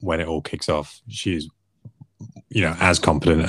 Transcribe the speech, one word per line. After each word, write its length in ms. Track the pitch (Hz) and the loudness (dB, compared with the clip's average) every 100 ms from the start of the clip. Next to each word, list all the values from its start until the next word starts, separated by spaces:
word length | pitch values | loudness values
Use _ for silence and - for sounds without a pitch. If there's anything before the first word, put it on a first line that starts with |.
when 200 | 95 82 | -4 -2
it 80 | 80 | -2
all 120 | 78 | -4
kicks 300 | 76 - - | -6 -8 -2
off, 320 | 76 73 - - | -2 -4 -14 -16
she's, 380 | - 101 85 67 _ _ _ - _ - _ - - _ | -8 -4 -4 -6 _ _ _ -20 _ -20 _ -20 -20 _
you 140 | 110 | 0
know, 120 | 82 85 | 0 2
as 180 | 95 85 | 2 4
competent 420 | - 78 85 80 | 2 2 4 4